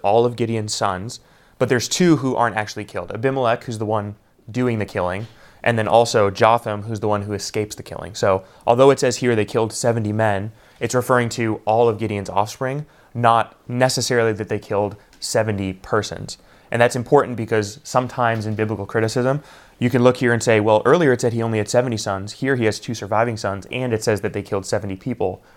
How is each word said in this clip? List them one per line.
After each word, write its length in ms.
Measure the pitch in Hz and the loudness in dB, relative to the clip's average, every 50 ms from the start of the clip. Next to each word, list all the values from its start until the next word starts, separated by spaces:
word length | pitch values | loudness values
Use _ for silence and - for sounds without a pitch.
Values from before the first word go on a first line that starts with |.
| - | 0
all 220 | 101 104 117 120 | 2 4 4 4
of 100 | 123 120 | 2 0
Gideon's 380 | 113 117 110 113 110 107 104 - | -2 -2 -2 -2 -4 -4 -6 -4
sons. 480 | - 113 101 92 92 98 120 - - - _ _ _ _ _ _ _ | -2 -2 -2 -2 -4 -6 -10 -12 -14 -18 _ _ _ _ _ _ _
But 120 | 127 113 | 0 0
there's 180 | 127 117 - - | 2 0 0 -2
two 300 | - - 180 175 156 131 | 0 2 4 4 4 4
who 180 | 131 131 123 | 2 -2 0
aren't 220 | - 120 117 95 107 | 0 0 0 0 -4
actually 260 | 107 - - 110 101 | -6 -6 -8 -12 -12
killed. 300 | - - 98 90 - 101 | -10 -10 -10 -8 -8 -8
Abimelech, 500 | 107 120 135 135 135 127 113 117 - - | -4 -2 -2 0 0 0 0 0 -2 -4
who's 140 | - 113 107 | -8 -8 -6
the 80 | 110 | -4
one 300 | 104 110 107 104 104 104 - _ _ _ _ _ - | -2 -2 -2 -2 -6 -10 -14 _ _ _ _ _ -8
doing 280 | 104 123 127 123 117 107 | -2 0 0 0 0 0
the 60 | 101 | -4
killing, 420 | - - 101 90 90 90 98 113 - - - - - - _ - | -4 -4 -4 -2 -2 -4 -6 -8 -12 -16 -20 -20 -20 -20 _ -2
and 160 | 120 117 113 | 0 0 2
then 80 | 107 90 | 2 4
also 420 | 104 117 117 117 - 113 101 98 | 4 4 4 4 4 2 2 2
Jotham, 540 | 92 - 117 110 117 120 - 110 104 104 104 | 2 2 4 4 4 2 0 -4 -6 -6 -6
who's 160 | 113 113 101 | -8 -8 -4
the 80 | 110 104 | -2 -2
one 160 | 104 104 101 | 0 -2 -2
who 100 | 104 104 | -4 -6
escapes 420 | 98 - - - 107 107 104 - | -6 -8 -6 -6 -6 -6 -6 -8
the 60 | - | -14
killing. 320 | 98 - - - - 87 107 | -14 -14 -12 -12 -12 -12 -6
So 300 | - 117 101 95 95 - - - - - - | 0 2 2 2 2 0 -6 -16 -4 0 2
although 240 | 120 120 135 139 | 4 6 8 6
it 80 | 135 - | 6 6
says 180 | 143 127 117 - | 2 0 0 0
here 180 | 127 123 117 | 0 2 2
they 100 | 107 104 | 2 0
killed 280 | - - 117 113 110 - | 0 0 -2 -2 -2 -4
seventy 400 | - - 120 113 117 104 104 104 | -2 0 0 0 0 -2 -2 0
men, 380 | 107 113 107 101 95 101 110 - - _ _ _ _ | 0 0 0 0 -2 -4 -8 -12 -16 _ _ _ _
it's 140 | 123 117 - | -6 -2 -2
referring 360 | 123 120 - 127 123 120 117 | -2 2 2 2 2 2 0
to 300 | - 123 117 110 107 - - | -2 -2 -2 -2 -2 -2 -2
all 240 | 107 107 113 120 117 | 0 2 4 4 4
of 80 | 107 101 | 2 0
Gideon's 320 | 113 104 104 101 98 92 | -4 -4 -4 -4 -6 -2
offspring, 560 | 90 98 104 113 - - 131 131 135 147 151 - _ _ _ _ _ | -2 -2 -2 -2 -4 -6 -6 -6 -4 -6 -8 -12 _ _ _ _ _
not 420 | 120 117 117 117 113 107 - - _ _ - | 0 2 4 4 4 2 -2 -8 _ _ -8
necessarily 640 | 120 123 127 127 - 131 117 - 127 120 113 113 110 | 0 0 2 2 2 -2 -2 0 2 2 2 2 0
that 140 | 101 107 90 | -2 -4 -6
they 120 | 110 104 | -6 -6
killed 360 | - - 107 101 104 101 104 - _ _ _ _ | -6 -4 -2 -2 -2 -2 -4 -10 _ _ _ _
seventy 540 | - - - 117 110 110 107 95 98 95 92 | -10 -2 -2 0 0 0 -2 -2 -4 -4 -6
persons. 640 | - - - 117 107 104 - 87 90 101 - - - _ _ - _ _ _ | -8 -6 -2 -2 -2 -2 -2 -8 -10 -12 -12 -14 -16 _ _ -20 _ _ _
And 100 | - 117 | 2 2
that's 160 | 117 120 - | 2 2 2
important 400 | 127 117 - 147 139 127 107 123 | -2 0 4 4 4 4 2 -2
because 440 | 107 113 107 113 110 104 98 - - _ | -6 -4 -2 0 0 0 -2 -6 -12 _
sometimes 600 | - - 127 127 123 - - 120 113 113 110 104 | -2 -2 -2 -2 -2 -2 -2 0 0 0 -2 -4
in 80 | 110 107 | -4 -2
biblical 320 | 104 110 107 110 95 98 | -2 -2 -2 -2 -6 -6
criticism, 560 | - - 113 110 110 - 131 123 131 135 147 - - - - - - _ _ | -4 -2 -2 -2 0 0 0 0 0 -2 -2 -6 -10 -20 -20 -20 -20 _ _
you 100 | 120 123 | -2 0
can 140 | 127 123 120 | 2 6 6
look 140 | 127 123 - | 6 4 4
here 160 | 127 120 120 | 2 2 2
and 100 | 113 - | 2 2
say, 160 | 123 113 107 | 2 4 4
"Well, 240 | 104 110 107 107 - | 4 4 4 4 6
earlier 280 | 120 151 180 170 135 123 | 4 4 4 4 4 2
it 80 | 117 | 2
said 120 | - 120 113 | 0 -2 0
he 80 | 113 | 0
only 160 | 113 113 113 107 | -2 0 0 -2
had 120 | 104 - | -2 0
seventy 280 | - 120 127 131 113 104 | 0 0 0 0 -2 -4
sons. 360 | - 107 98 95 98 107 - | -4 -4 -6 -6 -6 -10 -10
Here 220 | - 135 131 139 127 | -6 -2 -2 0 2
he 80 | 113 | 2
has 140 | 107 101 - | 0 0 -2
two 140 | - - 117 | -6 -8 -8
surviving 420 | - - 98 107 107 117 120 113 | -8 -6 -2 0 0 0 0 -2
sons, 300 | 107 - 101 98 98 92 - | -4 -4 -6 -6 -6 -8 -10
and 200 | - 127 131 127 | -8 -6 -2 -2
it 120 | 113 107 - | -2 -2 0
says 180 | 117 107 98 | 0 -2 0
that 120 | - 101 80 | -2 -4 -6
they 100 | 101 98 | -6 -6
killed 240 | - 107 98 95 - | -4 -4 -4 -2 -2
seventy 280 | 117 104 90 98 95 | -4 -4 -4 -6 -8
people." 460 | 95 - 127 120 - 98 92 - - _ _ _ | -8 -6 -8 -4 -4 -4 -4 -4 -6 _ _ _